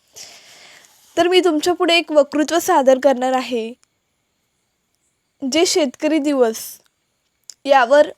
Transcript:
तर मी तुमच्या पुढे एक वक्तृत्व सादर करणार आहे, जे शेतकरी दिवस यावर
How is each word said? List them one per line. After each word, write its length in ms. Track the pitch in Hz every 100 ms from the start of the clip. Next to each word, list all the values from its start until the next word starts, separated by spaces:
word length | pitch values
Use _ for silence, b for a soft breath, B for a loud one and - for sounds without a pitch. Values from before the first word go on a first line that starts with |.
| _ B B B B B B B B _ _ 339
तर 100 | 349
मी 120 | 370
तुमच्या 340 | 349 302 349
पुढे 240 | 349 349 339
एक 140 | 311
वक्तृत्व 480 | 302 277 285 294 330
सादर 380 | 359 330 262 262
करणार 280 | 277 247 254
आहे, 420 | 254 240 240 226 247 _ _ _ _ _ _ _ _ _ _ _ _ _ _ _ _ 269
जे 140 | 302 -
शेतकरी 520 | 370 285 - 302 311
दिवस 400 | 285 277 226 226 - - _ _ _ _ _ _ - - 269
यावर 420 | 269 240 285 302